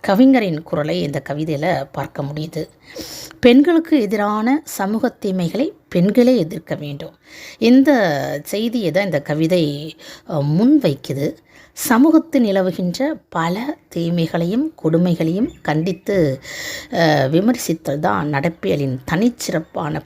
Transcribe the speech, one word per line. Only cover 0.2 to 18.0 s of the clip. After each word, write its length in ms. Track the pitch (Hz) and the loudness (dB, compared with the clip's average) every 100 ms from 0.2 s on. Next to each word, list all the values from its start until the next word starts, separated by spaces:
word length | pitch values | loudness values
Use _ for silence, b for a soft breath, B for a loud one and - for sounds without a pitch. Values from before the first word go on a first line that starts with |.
| 262 262 202 156 | 6 6 2 -4
குரலை 380 | 165 170 151 175 | -4 -4 -2 -2
இந்த 200 | 156 143 - | -2 -6 -6
கவிதையில 580 | 143 160 143 165 147 139 | -6 -4 -2 -2 -2 -4
பார்க்க 320 | - 139 - | -8 -10 -8
முடியுது. 460 | 143 151 160 165 156 _ B B B B B - | -8 -8 -8 -10 -12 _ B B B B B 2
பெண்களுக்கு 640 | 247 247 294 330 330 302 | 6 6 6 2 2 0
எதிரான 600 | 208 208 202 214 220 285 | 0 -2 -2 -2 0 -2
சமூக 460 | - - 196 226 247 | -4 -6 -4 -2 -4
தீமைகளை 640 | - 208 185 170 196 311 - _ | -4 -6 -2 -2 -2 -4 -6 _
பெண்களே 480 | 175 180 214 240 254 | 0 2 4 4 4
எதிர்க்க 380 | 160 180 - 151 | 0 -6 -8 -10
வேண்டும். 400 | 147 143 160 _ B B B B | -8 -12 -14 _ B B B B
இந்த 840 | 226 254 277 262 190 143 135 143 | 4 6 6 4 4 0 -2 -6
செய்தியை 480 | 147 202 226 233 185 | -6 -4 -2 -2 0
தான் 120 | 156 | 0
இந்த 180 | 202 160 | 0 -2
கவிதை, 760 | 139 151 160 180 151 143 156 - B B - | -2 -2 2 2 0 -2 -10 -16 B B -6
அ, 60 | 151 | -4
முன்வைக்குது. 1000 | 143 156 240 302 190 135 - 139 143 320 b b b | 0 2 4 4 2 -2 -6 -4 -4 -6 b b b
சமூகத்தில் 680 | - - 233 302 320 311 269 | -12 0 4 6 6 2 0
நிலவுகின்ற 680 | 226 196 185 180 180 170 277 302 _ | 2 2 0 -2 -4 -2 -4 -4 _
பல 480 | 175 165 185 262 - _ 175 | -4 -2 -2 -6 -10 _ -6
தீமைகளையும் 800 | 170 175 165 175 170 220 311 - | -2 0 -2 -2 -2 -2 -2 -2
கொடுமைகளையும் 680 | 160 165 180 170 160 180 285 - | 0 2 2 0 0 0 -4 -4
கண்டித்து, 800 | - 151 170 175 - 202 151 131 B B B B B | -4 -2 -2 -4 -2 0 0 -2 B B B B B
அ, 360 | 220 165 147 131 | 0 2 2 2
விமர்சித்தல் 680 | 160 208 240 - 160 165 | 2 2 0 -2 -6 -4
தான் 280 | 143 | -4